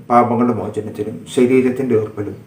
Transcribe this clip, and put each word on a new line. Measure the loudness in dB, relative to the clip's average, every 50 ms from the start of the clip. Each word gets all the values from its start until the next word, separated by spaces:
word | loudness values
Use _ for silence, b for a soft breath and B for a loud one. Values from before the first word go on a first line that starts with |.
| -4 2
പാപങ്ങളുടെ | 4 4 4 4 2 0 0 0 0 -2
മോചനത്തിലും | -6 -6 -6 -8 -8 -8 -8 -8 -8 -8 -8 -12 -12 -4 0
ശരീരത്തിൻ്റെ | 2 2 4 4 4 4 2 0 -2 -2 0 0 0
ഉറപ്പിലും | 0 -2 -6 -8 -8 -8 -8 -12 -18